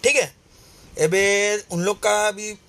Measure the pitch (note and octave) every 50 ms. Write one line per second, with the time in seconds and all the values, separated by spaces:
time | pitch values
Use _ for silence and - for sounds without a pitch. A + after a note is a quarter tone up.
0 | - B3 C#4+ C#4+ G3+ - - _ _ _ - - - - - - - - - -
1 | D3+ D#3+ F3 F#3+ G3 G3 G3+ G3+ G3+ G#3 G#3 G#3+ G3+ _ F3+ E3+ F3 G3 G#3 G3
2 | - G#3+ G#3 G#3 G#3 G#3+ G3+ G3 G#3+ G#3+ G#3 G3+ _